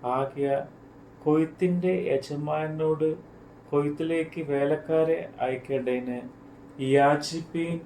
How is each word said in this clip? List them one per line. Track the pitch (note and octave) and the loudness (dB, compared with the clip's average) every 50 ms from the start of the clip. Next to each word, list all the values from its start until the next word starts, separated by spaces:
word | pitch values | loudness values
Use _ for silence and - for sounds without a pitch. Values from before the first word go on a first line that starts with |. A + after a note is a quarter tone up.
| - B2 B2+ C3+ | -2 -2 -2 -2
ആകയാൽ | C#3 C3+ - C#3+ C#3 C#3 C#3 C#3 C#3+ - - - - - - - - - - - - | -2 -4 -4 -4 0 0 0 0 -2 -6 -16 -20 -20 -20 -20 -20 -20 -20 -20 -4 0
കൊയ്ത്തിൻ്റെ | D#3 D3+ D#3 D#3+ D#3+ - - F#3 F3+ F3+ F3 F3 F#3 F#3 - - - | 2 4 4 2 0 0 -2 0 2 2 2 2 0 0 0 0 0
യജമാനനോട് | C#3 C3+ - - D3 C#3+ D3 D3+ D3+ D#3 D#3 D#3 D#3 D#3 D#3 D#3 D#3 D3+ D#3 D#3 D#3 - - - - - - - - - - - | 0 0 0 -4 -6 -6 -4 -2 -2 -2 -2 -4 -2 0 0 0 2 2 0 -2 -2 -4 -10 -20 -20 -20 -20 -20 -20 -20 -10 0
കൊയ്ത്തിലേക്ക് | D3 C#3+ C#3+ D3 D3 - D#3+ E3 E3 E3 D#3+ D#3+ - E3+ D#3 C#3+ | 0 0 2 0 -2 -4 -2 -2 0 -2 -2 -4 -6 -8 -4 -2
വേലക്കാരെ | C#3+ C#3 C#3 C#3+ D#3 D3+ - - D#3+ D#3+ D#3+ D#3+ D#3+ E3+ - - - - B2 | 0 0 2 2 0 0 0 0 2 2 4 4 2 0 -2 -10 -6 -4 -2
അയക്കേണ്ടതിന് | B2+ C3 C3 - - C#3 C3 B2 B2+ B2+ B2+ B2 B2+ B2 B2 B2 B2+ - - - - - - - - - C#3+ C3+ C3+ C3+ | -2 -2 -4 -4 -4 -4 -2 0 0 -2 -2 -2 -4 -6 -8 -8 -12 -18 -18 -20 -20 -20 -20 -20 -20 -8 -6 0 4 6
യാചിപ്പീൻ | C#3 C#3 C#3+ D3 D3 - - E3 E3 E3 - - E3 E3+ E3+ E3+ E3 - | 6 6 6 4 2 0 -6 -8 -8 -8 -6 -6 -4 -4 -4 -4 -6 -8